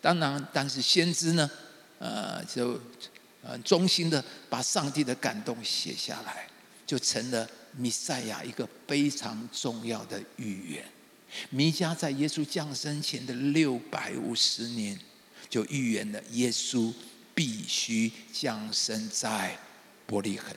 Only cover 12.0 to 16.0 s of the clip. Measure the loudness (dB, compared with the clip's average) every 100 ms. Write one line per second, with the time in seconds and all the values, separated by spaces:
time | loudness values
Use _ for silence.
12 | 0 2 0 0 -2 -2 -4 -4 -4 -2
13 | -2 -4 -6 0 2 6 4 2 -2 -6
14 | -4 -4 -2 2 2 2 -4 -2 -2 -4
15 | -12 -20 -20 -20 -2 -2 0 0 2 2